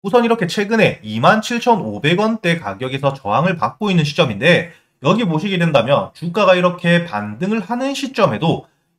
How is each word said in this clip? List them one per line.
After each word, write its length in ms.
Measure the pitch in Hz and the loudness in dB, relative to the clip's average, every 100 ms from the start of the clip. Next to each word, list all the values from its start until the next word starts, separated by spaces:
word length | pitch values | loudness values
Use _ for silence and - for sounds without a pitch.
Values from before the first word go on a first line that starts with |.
우선 200 | 196 240 | 2 2
이렇게 220 | 233 226 170 | 2 0 0
최근에 540 | 214 202 226 175 - | -2 -2 2 2 0
이만 400 | 107 110 151 220 | -8 2 4 4
칠천오백 760 | - 240 247 214 113 101 147 175 | 0 -2 2 0 0 -2 0 0
원대 380 | 214 226 170 165 | 0 -2 -2 -2
가격에서 560 | 107 98 127 135 139 | -4 -8 -6 -2 -2
저항을 420 | 135 101 113 175 170 | -2 -2 0 0 0
받고 340 | - - 208 | -4 -2 0
있는 140 | 180 | 0
시점인데 680 | 147 165 147 98 147 147 90 - _ _ | 0 0 -2 2 2 2 0 -14 _ _
여기 220 | 135 214 | 0 0
보시게 340 | 220 156 202 185 | 0 -2 -2 0
된다면 520 | 170 143 117 135 95 | 2 2 2 0 -2
주가가 400 | - 170 190 190 | -8 -6 0 4
이렇게 520 | 180 180 175 170 170 170 | 4 2 0 2 2 0
반등을 520 | - 208 110 185 220 | -6 -6 -6 -4 -4
하는 340 | 180 240 262 | -4 -4 -4
시점에도 760 | 269 269 262 180 107 165 135 - _ _ | -4 -6 0 0 2 0 -2 -6 _ _